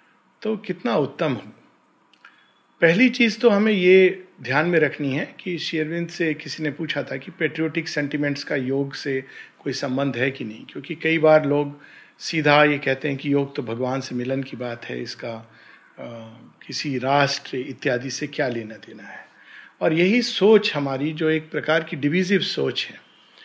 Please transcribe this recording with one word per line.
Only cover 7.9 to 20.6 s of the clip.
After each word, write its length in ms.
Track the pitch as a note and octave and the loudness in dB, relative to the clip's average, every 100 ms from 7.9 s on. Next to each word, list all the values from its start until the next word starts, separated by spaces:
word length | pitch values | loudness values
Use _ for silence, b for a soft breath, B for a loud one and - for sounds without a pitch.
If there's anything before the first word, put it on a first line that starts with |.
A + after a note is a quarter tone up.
| - C#3+ D3 C#3+ C#3 | -4 -4 -2 -2 -4
का 120 | - D3 | -4 -4
योग 380 | B2+ C3+ C#3 | -2 -2 -2
से 300 | - C#3+ C3+ C3+ B B B | -6 -4 -4 -6 B B B
कोई 140 | D3 | -8
संबंध 440 | B2+ C3+ B2+ C#3 A#2+ | -4 -2 -2 -2 0
है 140 | C3+ | -2
कि 120 | C3+ | -4
नहीं, 220 | A2 A2 - | -10 -12 -14
क्योंकि 300 | C#3 - - | -14 -12 -4
कई 220 | D#3+ E3 | 0 4
बार 280 | D#3 D#3 C#3+ | 6 6 6
लोग 360 | C#3+ C#3+ C#3+ B B B B | 0 0 -6 B B B B
सीधा 440 | - E3 D3 D3 | -6 0 4 6
ये 140 | D3+ C#3+ | 6 4
कहते 300 | C#3+ C3+ D3 | 0 -2 -2
हैं 100 | C3+ | -4
कि 160 | D3 | 0
योग 220 | C#3 C#3 C#3 | 0 0 -4
तो 80 | |
भगवान 380 | A#2 A#2 B2+ C3+ | -6 -4 -2 -4
से 140 | B2+ B2 | -4 -4
मिलन 280 | B2 C3+ | -2 -4
की 140 | C3+ A#2+ | -4 -8
बात 280 | B2 A#2 - | -8 -8 -8
है, 160 | B2 | -8
इसका, 320 | A#2+ - A#2+ A2+ A2+ B B B B - | -8 -10 -10 -10 -14 B B B B -16
अ, 340 | B2 A#2 A2+ A2+ - _ - | -14 -14 -16 -20 -20 _ -12
किसी 300 | C3 D3+ C3 | -8 -4 -2
राष्ट्र 600 | B2+ C#3+ C#3 - - C3 | 2 4 4 0 -6 -8
इत्यादि 520 | C#3 B2+ D3 B2 C3 | -6 -4 -2 -2 -2
से 180 | - D3 | -8 -6
क्या 200 | - C3+ | -4 -2
लेना 280 | A#2 A2 G#2+ | -4 -8 -14
देना 280 | - - | -18 -18
है। 240 | G2+ - - _ B B B B | -18 -18 -20 _ B B B B
और 120 | F3+ | 0
यही 280 | D#3+ F#3 A#3+ | 2 4 2
सोच 540 | A#3+ - G3+ G#3+ | 0 4 6 6